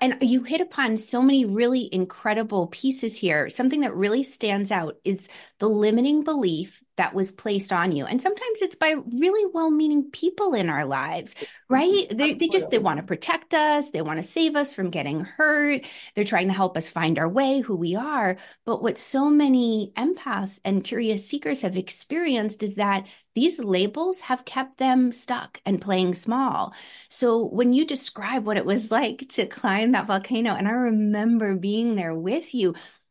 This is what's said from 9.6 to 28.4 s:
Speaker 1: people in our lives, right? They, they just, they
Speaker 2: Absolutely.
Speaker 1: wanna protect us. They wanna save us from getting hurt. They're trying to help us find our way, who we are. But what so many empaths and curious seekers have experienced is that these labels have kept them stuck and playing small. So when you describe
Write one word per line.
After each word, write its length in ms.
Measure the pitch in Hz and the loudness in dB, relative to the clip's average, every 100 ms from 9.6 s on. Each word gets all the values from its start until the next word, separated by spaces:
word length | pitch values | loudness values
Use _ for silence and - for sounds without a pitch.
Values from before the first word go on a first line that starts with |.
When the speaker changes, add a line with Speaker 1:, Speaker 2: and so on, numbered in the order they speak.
| 320 302 311 294 285 | 2 2 4 2 0
Speaker 1:
people 460 | - 339 381 403 240 | -2 -2 0 0 0
in 160 | 175 | 0
our 140 | 147 139 | 0 -2
lives, 500 | 135 139 165 - - - - - | -2 -2 -4 -4 -6 -10 -14 0
right? 380 | 262 339 403 - | 2 4 2 2
They, 240 | 226 302 | 0 0
they 140 | - 339 | 0 0
just, 240 | 381 370 | 2 2
they 80 | 226 | 2
Speaker 2:
Absolutely. 0 | |
Speaker 1:
wanna 240 | 190 147 | 2 -2
protect 500 | - 165 - 330 - | -4 -4 -2 -4 0
us. 380 | 320 302 294 294 | 2 4 2 0
They 100 | - | -4
wanna 220 | - 160 | -4 -4
save 320 | 185 330 320 294 | -4 0 2 2
us 180 | 285 | -2
from 160 | - 185 | -2 -4
getting 300 | 170 139 151 | -4 -4 -4
hurt. 640 | 190 - 302 294 294 277 - - - - | -6 0 2 2 2 -2 -6 -16 -8 -4
They're 80 | |
trying 240 | 202 185 190 | 0 0 0
to 80 | 185 | 0
help 200 | 185 160 | 0 -2
us 140 | - | -4
find 300 | 170 160 156 | -2 0 0
our 100 | 160 | 0
way, 300 | 214 269 269 | 2 2 0
who 160 | 240 185 | -2 -2
we 200 | 170 190 | -2 -2
are. 420 | 277 285 196 185 - - - | -2 -2 -2 -2 -10 -12 -6
But 160 | 220 | -2
what 160 | 226 - | -2 -2
so 320 | - 269 294 | -2 0 4
many 600 | 294 285 254 233 220 196 - | 4 6 4 2 0 -2 -2
empaths 640 | 277 370 262 196 196 - 196 | -2 -2 -4 -6 -6 -6 -2
and 180 | 196 | -2
curious 440 | - 233 220 202 - | -2 -2 -2 -2 -2
seekers 340 | 294 302 269 | -4 -4 -2
have 160 | 190 185 | -2 -4
experienced 840 | 185 - - 311 339 240 214 - | -2 -4 -2 -2 0 0 -2 -4
is 100 | 214 202 | -6 -2
that 300 | 202 196 196 - _ 220 | 0 0 -4 -16 _ 0
these 240 | 311 349 | 0 0
labels 600 | 214 185 208 294 359 370 | 0 0 0 0 -4 -4
have 240 | - 254 - | -4 -4 -4
kept 340 | 262 269 - | -6 -6 0
them 320 | 262 254 247 | 2 4 2
stuck 500 | 233 - 247 - - | 0 -4 -6 -8 -8
and 160 | - 185 | -2 -2
playing 360 | 202 185 180 180 | 0 0 2 0
small. 580 | - 247 262 - - - - - - | -2 0 0 -2 -4 -8 -20 -20 -6
So 360 | - 240 233 220 | 0 2 2 0
when 260 | 196 247 | 2 4
you 120 | 254 311 | 4 2
describe 600 | 269 - - 202 254 | -2 -4 -4 -4 -4